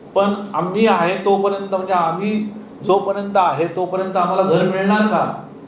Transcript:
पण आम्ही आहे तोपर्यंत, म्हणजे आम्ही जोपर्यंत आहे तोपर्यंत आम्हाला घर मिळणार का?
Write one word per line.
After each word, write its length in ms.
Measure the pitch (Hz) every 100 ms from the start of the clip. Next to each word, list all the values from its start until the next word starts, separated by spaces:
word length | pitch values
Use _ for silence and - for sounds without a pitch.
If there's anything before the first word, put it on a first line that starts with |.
| -
पण 200 | 190 202 202 -
आम्ही 320 | 156 180 196 226
आहे 380 | 185 170 196
तोपर्यंत, 500 | 202 196 196 196 196
म्हणजे 180 | 190 185
आम्ही 560 | 180 165 170 202 214 214 - - -
जोपर्यंत 480 | - 196 196 196 202
आहे 320 | 202 175 143 165
तोपर्यंत 500 | 185 180 185 190 185
आम्हाला 260 | 180 185
घर 200 | 185 170
मिळणार 440 | 190 190 196 208 208
का? 280 | 170 135 - - -